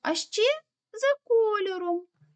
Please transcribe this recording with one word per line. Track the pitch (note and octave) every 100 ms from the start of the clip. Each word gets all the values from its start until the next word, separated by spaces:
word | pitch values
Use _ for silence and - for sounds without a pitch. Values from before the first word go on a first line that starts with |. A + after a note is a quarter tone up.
А | -
ще | D#4+ - - A#4+ D#5 - _ _
за | A4 C5+ C#5+
кольором. | - A4+ A4 G#4 F#4+ F#4 F4 F4 F4+ _ _